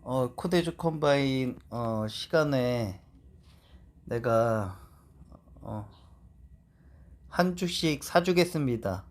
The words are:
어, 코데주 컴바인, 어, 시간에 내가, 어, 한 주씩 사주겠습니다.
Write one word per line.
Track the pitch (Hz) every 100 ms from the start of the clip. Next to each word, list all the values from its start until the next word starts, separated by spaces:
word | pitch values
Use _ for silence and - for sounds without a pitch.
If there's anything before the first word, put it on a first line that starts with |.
| -
어, | 131 123 -
코데주 | 180 175 170 170
컴바인, | 165 156 147 143 139 131 127 - -
어, | 113 117 110 110
시간에 | - - 165 151 135 123 123 113 - - - - - - - _ - - - -
내가, | 120 120 113 117 110 98 95 - - _ - - - - -
어, | - 107 104 - - - - - - - _ _ - - - - -
한 | - 185 175
주씩 | 180 - 165 143 -
사주겠습니다. | 175 175 175 175 165 139 117 104 92 -